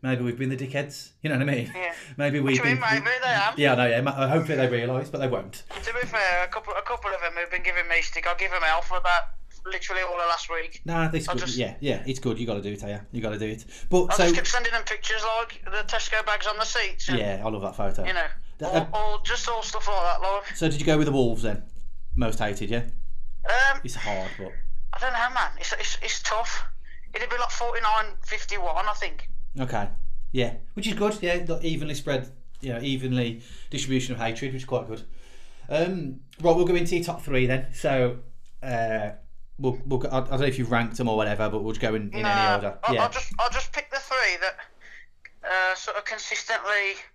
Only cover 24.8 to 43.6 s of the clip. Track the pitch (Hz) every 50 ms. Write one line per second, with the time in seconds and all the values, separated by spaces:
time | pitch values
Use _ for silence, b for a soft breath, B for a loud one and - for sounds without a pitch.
24.8 | - - - - - 262 247 226 233 247 254 254 202 185 - - - - - 196
25.8 | 214 202 - - - - - - - - - - - - - - - - - B
26.8 | B B B B B B - 214 226 240 247 240 247 240 - - 240 240 233 233
27.8 | 226 214 214 220 220 208 - - - - 226 208 - - 208 208 196 175 160 -
28.8 | 226 214 208 - 208 196 - - - - - - - - - 135 131 127 127 107
29.8 | 104 101 - - - - - - - - - 131 120 117 - - - - - 208
30.8 | 196 220 185 160 202 208 208 - 180 175 175 175 175 165 165 165 170 165 160 139
31.8 | 151 151 147 135 - 156 139 131 127 - - - - - - - - 135 120 117
32.8 | 127 143 135 131 131 127 127 127 120 117 117 B B B B B B B - -
33.8 | - 127 131 131 127 - 127 110 117 113 113 - 139 135 127 131 - - 131 117
34.8 | - 110 110 104 - - B B B B B B B B B B B B 143 156
35.8 | 170 180 190 180 151 135 131 - - - - - 160 190 165 175 175 170 180 175
36.8 | 170 165 180 170 170 175 - - - 143 139 127 127 123 131 131 127 - - -
37.8 | - 156 135 131 127 123 123 123 - - - - - - - - 131 131 123 117
38.8 | 113 110 110 110 104 104 104 - - - - - - - - - 135 127 123 -
39.8 | 131 135 135 123 123 131 131 131 131 - 135 123 123 135 131 - 123 113 123 117
40.8 | 117 113 113 117 127 117 110 110 107 104 104 101 110 104 101 107 101 110 110 -
41.8 | - 113 110 110 107 101 101 107 110 104 101 98 98 95 - - 202 202 196 -
42.8 | - 226 240 226 220 240 240 254 247 - - - 226 240 - 254